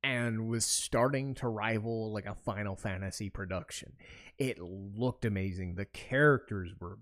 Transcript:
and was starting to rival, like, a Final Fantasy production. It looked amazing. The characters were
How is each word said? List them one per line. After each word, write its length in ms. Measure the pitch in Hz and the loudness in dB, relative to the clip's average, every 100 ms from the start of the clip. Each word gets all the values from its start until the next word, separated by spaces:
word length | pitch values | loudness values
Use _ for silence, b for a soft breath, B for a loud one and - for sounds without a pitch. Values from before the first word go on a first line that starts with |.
and 460 | 135 123 120 110 113 | 0 2 0 0 0
was 160 | 113 | 0
starting 680 | - - - 127 123 139 135 131 | 2 0 2 4 4 4 -2 -2
to 100 | 123 | -2
rival, 640 | 107 110 113 113 113 110 | 0 2 2 0 -2 -2
like, 140 | 107 101 | -4 -4
a 80 | |
Final 420 | 101 - 101 104 95 | -6 -4 -2 -2 -2
Fantasy 540 | 110 92 95 - 101 | -4 -2 -4 -4 -6
production. 600 | - 92 92 - - - - B B B - | -6 -4 -4 -4 -10 -12 -18 B B B -4
It 200 | 131 107 | -2 -2
looked 680 | 87 95 98 101 123 - | -8 -8 -8 0 0 2
amazing. 500 | 117 101 95 92 92 | 0 2 0 -2 -4
The 100 | 87 | -4
characters 880 | 98 - - 127 147 135 - 104 87 - | -6 -8 -2 6 8 8 4 -4 -4 -8
were 180 | 87 95 | -12 -12